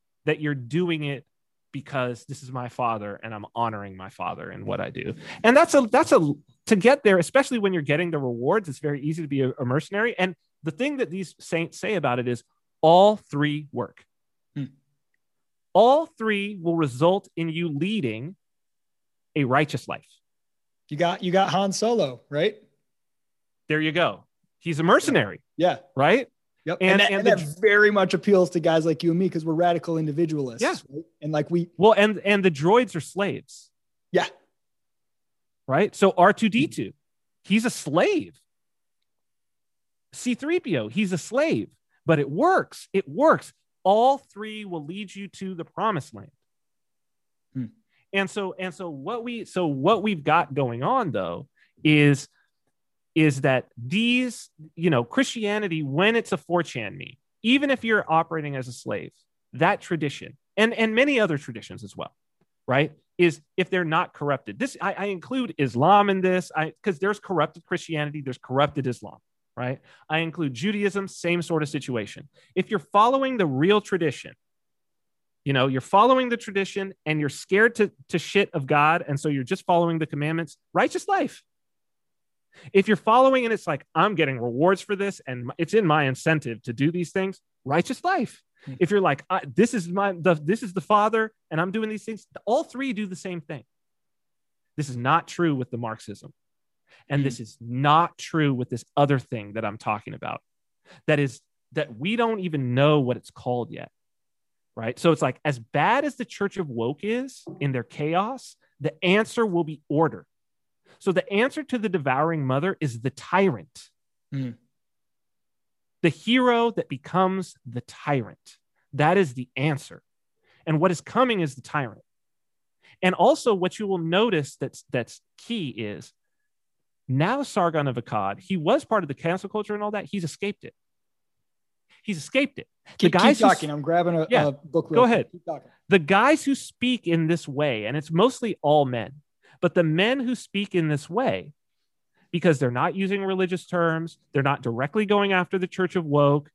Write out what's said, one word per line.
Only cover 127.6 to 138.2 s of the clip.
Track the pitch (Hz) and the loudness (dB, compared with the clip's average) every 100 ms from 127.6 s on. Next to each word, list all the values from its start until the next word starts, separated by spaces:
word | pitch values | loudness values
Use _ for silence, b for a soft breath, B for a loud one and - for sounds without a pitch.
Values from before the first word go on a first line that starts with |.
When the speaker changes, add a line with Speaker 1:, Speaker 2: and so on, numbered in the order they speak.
| 170 156 143 | 0 0 -2
Speaker 1:
of | 120 | -4
Akkad, | - 107 98 104 | -6 -4 -4 -6
he | - 190 | -6 -4
was | 156 277 | 0 0
part | - 214 | 0 -4
of | 151 | -2
the | |
cancel | 135 165 190 196 | -6 -4 -4 -6
culture | 214 208 | -8 -6
and | 208 | -6
all | 208 | -6
that. | 208 160 | -6 -8
He's | 202 | -8
escaped | 165 - 202 - | -8 -8 -8 -8
it. | 117 - _ _ _ _ _ _ _ _ _ _ _ b | -16 -20 _ _ _ _ _ _ _ _ _ _ _ b
He's | - 165 | -8 -8
escaped | - 262 285 - | -2 0 0 -4
it. | - _ - | -18 _ -20
The | |
Speaker 2:
Keep, | - 170 | 2 4
keep | |
Speaker 1:
guys | 175 240 294 | 6 6 6
who | 202 | 6
s- | |
Speaker 2:
talking. | - 147 | 4 0
I'm | 147 | -4
grabbing | 147 175 175 170 | 0 2 2 0
a, | 160 | 2
Speaker 1:
Yeah. | 247 147 | 2 2
Speaker 2:
a | |
book | 139 147 160 - | -2 -4 -2 2
Speaker 1:
Go | |
Speaker 2:
real | 190 | 4
quick. | 240 | 4
Speaker 1:
ahead. | 208 - | 4 0
Speaker 2:
Keep | 175 | -10
talking. | 170 147 - _ - | -12 -12 -14 _ 2
Speaker 1:
The | 190 | 2
guys | 143 196 262 311 | 4 4 6 4
who | 277 | 0
speak | 269 - - 247 247 175 | -4 -6 -4 -2 -2 0
in | 165 160 | 0 2
this | 170 - | -2 -4
way, | 135 147 110 104 | -2 -2 -2 -4
and | 147 | -6
it's | 151 | -2
mostly | 165 | 2